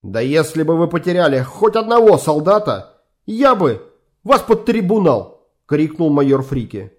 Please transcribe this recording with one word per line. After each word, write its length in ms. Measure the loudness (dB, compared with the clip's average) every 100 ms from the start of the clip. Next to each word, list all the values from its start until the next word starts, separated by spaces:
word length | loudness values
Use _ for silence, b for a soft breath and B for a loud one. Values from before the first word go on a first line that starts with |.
«Да 160 | -8 -6
если 420 | -2 0 -2 -2
бы 160 | -2 0
вы 100 | 0
потеряли 540 | -2 -2 0 2 0
хоть 340 | -4 -2 0 0
одного 440 | 0 4 6 4
солдата, 800 | 2 -2 2 0 0 -6 -8 _ _ _ -12
я 300 | 0 2 2
бы 260 | 0 -2 -10 _ _ _
вас 200 | 0 0
под 220 | 2 0 0
трибунал!» 840 | -2 0 0 2 0 -4 -20 _ _ _
крикнул 460 | -2 -2 -2 0
майор 320 | 2 2 0
Фрике. 500 | -2 -8 -8 -12 -14